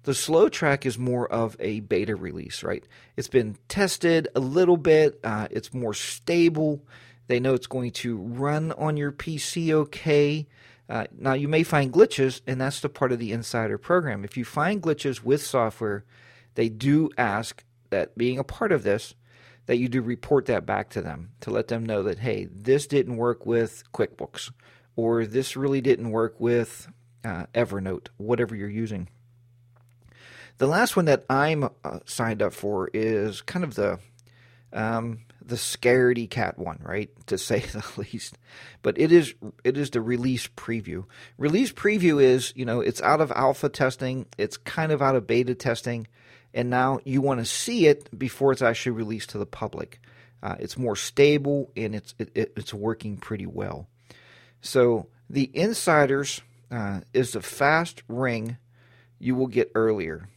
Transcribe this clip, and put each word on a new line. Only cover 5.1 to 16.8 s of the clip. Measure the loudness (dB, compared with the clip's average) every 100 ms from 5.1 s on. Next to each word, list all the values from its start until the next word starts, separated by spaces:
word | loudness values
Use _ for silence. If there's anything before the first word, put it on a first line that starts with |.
| 2
Uh, | -6 -4 -4
it's | -6 -6
more | -6 -6
stable. | -6 -8 -8 0 4 4 4 0 -2 -8 -20 -20 -20 -2
They | 0
know | 2
it's | 0 -2
going | -6 -6
to | -6 -6 -6
run | -6 -4 -2 0 -2
on | -2 -2 0
your | -4
P | -6 -8 -8
C | -6 -2 2
okay. | 2 2 -4 2 4 4 0 -6 _ -20 _ -8
Uh, | -6 -6 -4
now, | -2
you | 0 2
may | 2
find | 2 2 2
glitches, | 6 6 6 0 -2 -6
and | -4
that's | -4 -4
the | -8
part | -2 -2
of | 0
the | -4
insider | -6 -4 -4 -2 -4
program. | 2 2 2 -6
If | -8 -8
you | -6
find | -2 0 0
glitches | -2 0 -2 -4
with | 0 0
software, | 2 0 0 -2 -4 -4 -8 _ -20 -20 _
they | -2 -2
do | 0